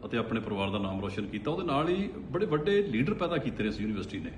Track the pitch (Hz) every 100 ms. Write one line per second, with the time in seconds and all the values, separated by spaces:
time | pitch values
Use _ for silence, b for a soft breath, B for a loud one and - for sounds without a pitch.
0 | 107 117 110 113 107 101 98 101 95 95
1 | 101 101 101 104 110 175 180 139 160 190
2 | 202 - - 180 214 226 202 202 202 214
3 | 151 220 175 165 123 101 107 101 107 104
4 | 92 95 82